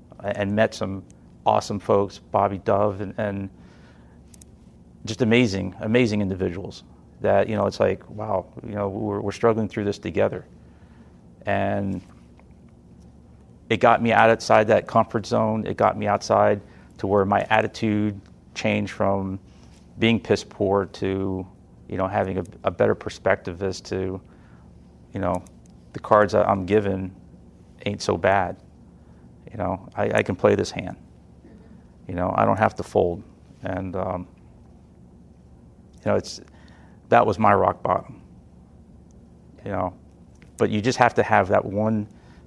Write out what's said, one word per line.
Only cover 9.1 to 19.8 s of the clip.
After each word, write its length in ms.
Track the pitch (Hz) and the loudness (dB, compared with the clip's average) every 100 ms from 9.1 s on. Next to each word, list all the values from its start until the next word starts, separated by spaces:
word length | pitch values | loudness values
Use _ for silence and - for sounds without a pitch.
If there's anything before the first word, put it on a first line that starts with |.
| 101 | -4
we're 100 | 104 | -6
struggling 360 | - 117 110 107 | 0 0 2 -2
through 180 | - 104 | -4 -4
this 120 | 101 | -4
together. 480 | - 92 104 120 - - - - - - - - - - - | -4 0 0 -2 -14 -20 -20 -20 -20 -20 -20 -20 -20 -14 -4
And 560 | 98 98 101 98 92 - - - - - - - - - - - - - - - - - | -2 -2 -2 -4 -6 -10 -20 -20 -20 -20 -20 -20 -20 -20 -20 -20 -20 -20 -20 -20 -14 -4
it 80 | 110 | 2
got 240 | 120 113 | 4 4
me 120 | 117 | 4
outside 540 | 107 113 110 - 110 107 | 6 6 4 4 4 6
that 200 | 104 - | 2 2
comfort 380 | 117 110 117 98 | 0 0 -2 -2
zone. 400 | 113 110 110 104 | 0 0 -2 -4
It 120 | 104 | 0
got 200 | 104 101 | 0 0
me 100 | 104 | 0
outside 540 | 104 - 104 104 104 - - - - | -2 2 2 4 2 -4 -20 -20 -8
to 80 | 98 | 0
where 180 | 101 98 | 2 2
my 200 | 101 - | 0 2
attitude 680 | 110 107 - 113 104 107 101 - - - - | 0 0 -2 -2 0 -2 -4 -12 -20 -20 -6
changed 380 | 110 104 101 | -2 -2 -2
from 460 | - 98 98 95 95 - - - - | -2 0 0 -4 -8 -12 -20 -20 -20